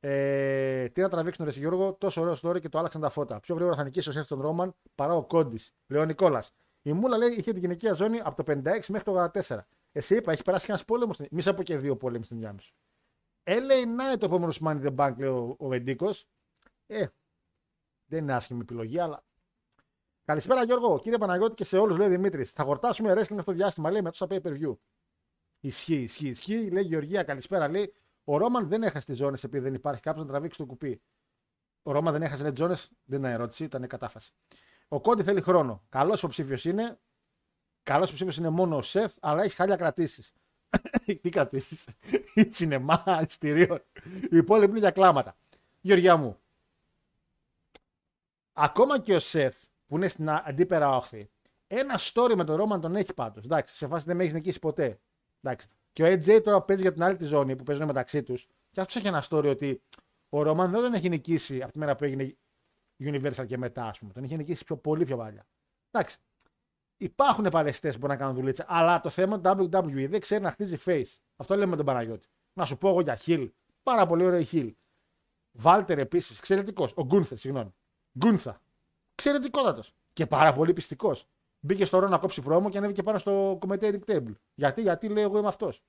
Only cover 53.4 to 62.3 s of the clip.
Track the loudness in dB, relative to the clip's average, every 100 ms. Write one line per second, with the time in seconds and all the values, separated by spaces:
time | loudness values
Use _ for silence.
53.4 | -2 -2 -2 -8 -6 -6 -4 -2 -2 -2
54.4 | -6 -4 -4 -2 -2 -4 _ _ _ _
55.4 | -8 -8 -12 _ _ 2 4 4 8 8
56.4 | 8 4 4 2 2 2 0 0 0 2
57.4 | 2 -2 -4 -2 0 -2 -2 -4 -4 -8
58.4 | -8 _ _ -8 -4 -2 -2 -2 0 2
59.4 | 2 0 -2 -6 _ -12 _ _ _ 0
60.4 | 2 2 2 2 0 0 0 -2 0 -2
61.4 | -2 -6 -8 -6 -2 0 -2 -4 -6